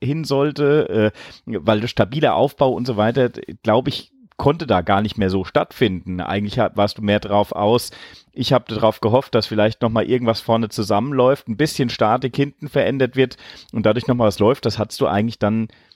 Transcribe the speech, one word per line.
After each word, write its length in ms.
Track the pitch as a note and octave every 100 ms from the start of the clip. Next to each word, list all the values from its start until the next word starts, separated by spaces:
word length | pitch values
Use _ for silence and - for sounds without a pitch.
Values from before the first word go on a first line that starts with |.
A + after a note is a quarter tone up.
hin 220 | B2 D#3
sollte, 880 | D3 C#3 D3 C#3 C#3+ D3+ - G#2+ G#2+
äh, 40 | - - - -
weil 320 | G#2 A2 G#2+
der 80 | A#2
stabile 480 | - G2+ C#3 C#3+
Aufbau 380 | E2+ C#3 - C#3
und 160 | G2+ B2
so 80 | G#2+
weiter, 340 | A2 B2+ B2 - - -
glaub 240 | A2 A2+ C3
ich, 260 | - - _ G#3+ -
konnte 320 | C#3 D#3+ D3
da 140 | F#2+
gar 200 | F2 G2
nicht 160 | G#2+ -
mehr 120 | F#2+
so 120 | F#2+
stattfinden. 760 | F2+ - - - A2+ F#2 - F2+
Eigentlich 380 | - G2 G#2 B2
ha-, 100 | G#2
warst 240 | G2+ G2+ -
du 40 |
mehr 160 | G#2 G#2
drauf 320 | G2+ G#2 G2+
aus. 380 | - G#2 A#2+ - - - - _
Ich 200 | - B2
hab 160 | B2+ -
darauf 320 | A2 A2 -
gehofft, 340 | A2 B2 -
dass 140 | A#2 -
vielleicht 340 | G#2+ G#2+ -
nochmal 220 | A#2 A2+
irgendwas 360 | G2 B2 A#2 A2
vorne 280 | - A2+ A2
zusammenläuft, 800 | - G#2 G2+ C3 C3+ B2+ C#3+ -
ein 80 | G#2+
bisschen 340 | D3+ - B2
Statik 460 | - A2 B2 B2+ -
hinten 320 | C#3+ - D3
verändert 480 | C#3+ G2 C3+ B2+ C3
wird 200 | B2+ - - - -
und 120 | A2+
dadurch 220 | G#2+ A2 A#2+
nochmal 220 | B2 A2
was 100 | -
läuft. 260 | G#2+ C#3
Das 140 | A#2 G#2
hattest 220 | G#2 -
du 80 | G#2+
eigentlich 320 | G2+ A#2 -
dann, 260 | G#2 A2 A2 - _